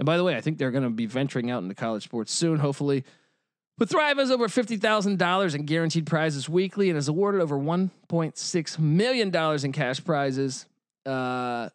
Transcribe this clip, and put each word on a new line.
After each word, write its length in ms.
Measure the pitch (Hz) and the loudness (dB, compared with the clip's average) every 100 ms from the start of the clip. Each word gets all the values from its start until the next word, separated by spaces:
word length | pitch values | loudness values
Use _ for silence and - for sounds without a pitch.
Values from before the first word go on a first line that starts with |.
And 60 | 147 | 0
by 100 | 170 | 2
the 80 | |
way, 100 | 180 | 2
I 60 | 123 | 0
think 180 | 151 156 | -2 -2
they're 140 | 131 | -2
gonna 180 | 131 123 | 0 -2
be 160 | 113 113 | -2 -4
venturing 420 | 120 135 131 120 | -2 -2 -2 -2
out 140 | 123 | -4
into 140 | 92 98 | -6 -6
college 260 | 113 110 | -4 -4
sports 300 | - 120 107 | -6 -6 -4
soon, 260 | - 170 156 | -2 0 2
hopefully. 460 | 143 139 143 139 - _ _ _ _ _ _ - | 0 0 0 0 -2 _ _ _ _ _ _ -2
But 100 | 233 | 0
Thrive 300 | 339 302 277 | 2 2 2
has 120 | 269 | 2
over 180 | 254 226 | 2 2
fifty 280 | 254 226 220 | 0 0 0
thousand 420 | 220 214 196 190 | 2 2 2 2
dollars 360 | 175 185 190 | 2 2 2
in 100 | 143 | 0
guaranteed 420 | 147 160 165 165 156 | 0 0 2 0 0
prizes 400 | 160 160 143 131 | 0 0 -2 -2
weekly 440 | 175 190 196 196 | 0 0 0 0
and 60 | 156 | 2
has 120 | 139 | 0
awarded 320 | 156 202 202 | 0 0 2
over 160 | 160 143 | 0 0
one 340 | 143 175 185 - - | 0 0 0 -4 -4
point 300 | 170 160 - | -2 0 -4
six 420 | - 180 151 - | -4 -2 -2 0
million 520 | 156 160 240 262 202 | 2 4 4 2 2
dollars 340 | 170 160 151 | 2 2 0
in 80 | 139 | -2
cash 320 | 135 127 131 | -2 -2 -2
prizes. 600 | - 147 139 135 135 131 - _ _ _ 135 | -2 0 0 0 -4 -6 -14 _ _ _ -6
Uh, 640 | 131 127 127 123 120 113 | -4 -4 -4 -4 -4 -8